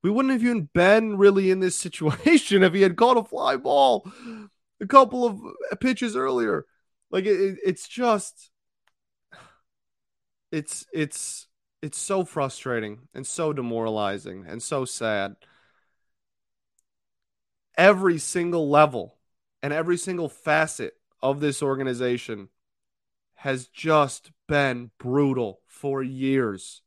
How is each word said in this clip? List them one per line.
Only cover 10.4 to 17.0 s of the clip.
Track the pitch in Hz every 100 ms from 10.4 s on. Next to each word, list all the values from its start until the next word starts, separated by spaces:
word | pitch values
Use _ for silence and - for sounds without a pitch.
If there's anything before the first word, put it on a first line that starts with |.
| _
it's, | 160 151 - -
it's, | 160 147 - - - - _ _ _
it's | 151 -
so | - 196
frustrating | 180 - 135 - 131 120 107 107 131
and | 151
so | 135 - 160
demoralizing | 143 120 113 113 107 101 101 - 92 87
and | 110
so | - 147
sad. | 127 - 113 104 98 101 _ _ _ _ _ _ _ _ _ _ _ _ _ _ _ _